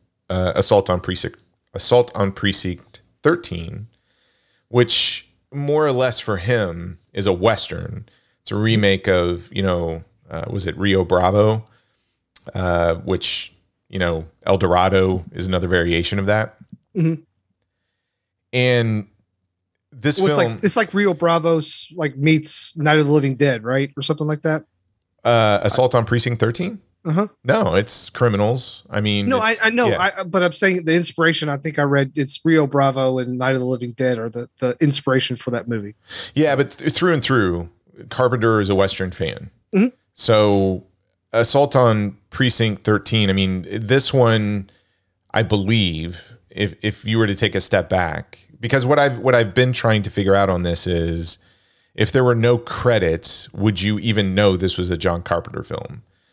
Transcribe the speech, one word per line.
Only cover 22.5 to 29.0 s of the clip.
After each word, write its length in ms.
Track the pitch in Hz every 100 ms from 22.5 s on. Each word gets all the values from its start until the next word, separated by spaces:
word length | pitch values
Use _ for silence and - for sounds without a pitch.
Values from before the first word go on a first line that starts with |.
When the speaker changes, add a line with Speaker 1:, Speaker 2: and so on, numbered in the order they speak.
| - - 165
Speaker 2:
Night 220 | 151 156
of 60 | 143
the 60 |
Living 240 | 151 135 127
Dead, 280 | 143 117
right? 280 | 113 135 139 139
Or 40 |
something 260 | 135 151 151
like 140 | 151
that. 220 | 160 156 - _ _ _ _ _
Speaker 1:
Uh, 360 | 117 117 107 101
Assault 300 | 104 - 127 123
on 100 | 113
Precinct 340 | 120 123 113
thirteen? 400 | 117 117 180 214 _ _ 165
Speaker 2:
Uh-huh. 220 | 165 208 _ 123
Speaker 1:
No, 300 | 220 190 90
it's 340 | 104 - -
criminals. 760 | - 120 101 104 127 - - -
I 100 |
mean, 300 | 104